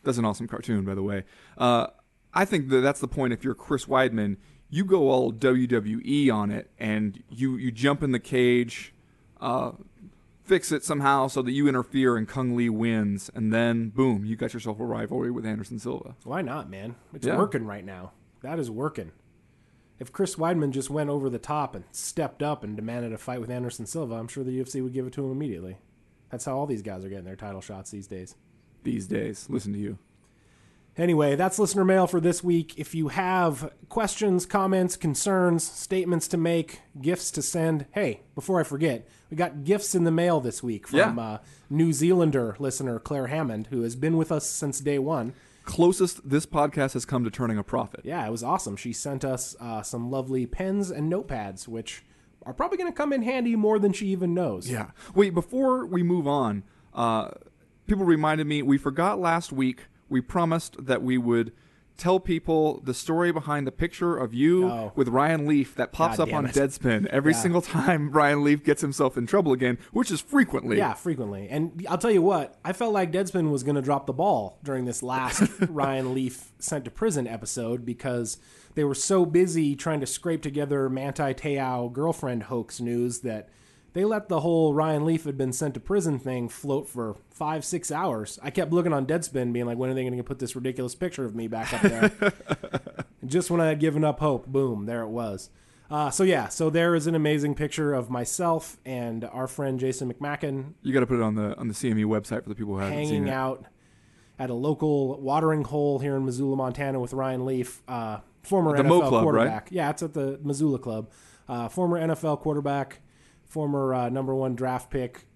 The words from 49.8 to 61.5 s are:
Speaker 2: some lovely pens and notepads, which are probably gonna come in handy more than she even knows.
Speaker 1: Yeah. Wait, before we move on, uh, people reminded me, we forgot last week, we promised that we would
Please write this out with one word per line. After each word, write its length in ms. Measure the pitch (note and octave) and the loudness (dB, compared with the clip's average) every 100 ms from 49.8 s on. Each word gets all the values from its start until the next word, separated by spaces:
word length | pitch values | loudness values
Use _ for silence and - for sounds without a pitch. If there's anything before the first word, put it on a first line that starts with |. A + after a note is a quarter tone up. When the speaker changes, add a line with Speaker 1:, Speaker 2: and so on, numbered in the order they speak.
Speaker 2:
some 260 | G2+ B2 A#2+ | -6 -6 -4
lovely 380 | C3+ B2+ C3 A#2+ | -4 -2 -2 -2
pens 420 | - F#3+ G3 F#3+ | -4 -2 -2 -2
and 220 | E3+ D#3 | -2 -2
notepads, 560 | F3+ - C3 G2+ F#2+ - | -2 -4 -6 -6 -10 -10
which 360 | A2+ A2+ - _ _ _ _ | -10 -10 -14 _ _ _ _
are 100 | - | -16
probably 240 | B3+ E4+ F#4+ | -4 -2 -2
gonna 120 | F4 | -4
come 200 | E4+ D4 | -2 0
in 80 | C4+ | 0
handy 340 | A3+ C4 A#3+ A3+ | 0 0 0 2
more 220 | G#3+ G#3+ | 4 4
than 160 | G3+ | 4
she 140 | F#3+ G3+ | 2 -2
even 260 | F#3+ F3 | 0 0
knows. 340 | E3+ E3 F#2+ F#2+ | 0 0 -2 -4
Speaker 1:
Yeah. 240 | B2 - - - | -6 -6 -12 -2
Wait, 220 | F#3 G3+ F3 | 4 4 4
before 500 | E3+ B3+ C4 B3+ - | -2 0 2 2 0
we 160 | F3+ | 0
move 240 | F3 F3+ C#3+ | 2 2 2
on, 380 | C#3+ A#2+ G2+ F#2 _ _ - | 2 2 -2 -6 _ _ -2
uh, 360 | A#2 A2 - - - _ _ _ - | 0 0 -2 -10 -20 _ _ _ -2
people 200 | G#3 F#3 | 2 4
reminded 420 | D#3+ D#3 D#3 D3+ | 4 4 2 0
me, 160 | D3 | 0
we 140 | C#3 C#3 | 4 2
forgot 400 | C#3+ C#3 F3+ G3+ | 2 0 0 2
last 320 | F3 E3 - | 0 0 -2
week, 300 | C3+ C3 B2 - _ _ | -2 -2 -2 -14 _ _
we 120 | C3+ | -2
promised 640 | B2 F#3 E3+ E3 - - C3+ | 0 0 2 2 -2 -12 -2
that 180 | B2+ | 0
we 140 | B2+ B2+ | 2 2
would 340 | A#2+ A#2 A2+ | 4 2 2